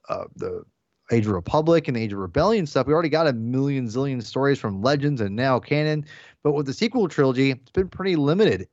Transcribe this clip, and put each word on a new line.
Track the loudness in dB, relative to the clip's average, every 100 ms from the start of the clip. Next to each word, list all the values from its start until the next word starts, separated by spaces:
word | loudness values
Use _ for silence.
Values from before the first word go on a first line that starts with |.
| -10
uh, | -10 -10 -10
the | -10 -10 -14 _ _ _ -2
Age | 0 2
of |
Republic | -2 0 0 4 2 2
and | -2
Age | -4
of | -6
Rebellion | -4 0 2 0 0
stuff. | 0 2
We |
already | 2 2
got | 2 2
a |
million | 0 -2 0 0 -2 -4
zillion | -4 -4 -4
stories | -6 0 2 0
from | -2 -2
Legends | 0 2 0 0
and | -2 0
now | 0 0
canon. | 0 0 0 -2 -6 -14 -20 _
But | -2
with | 0 -2
the |
sequel | -2 -2 0 0
trilogy, | 2 2 4 2
it's | 0 _
been | -4 -4
pretty | -4 -2 2
limited. | 2 4 4 2 -2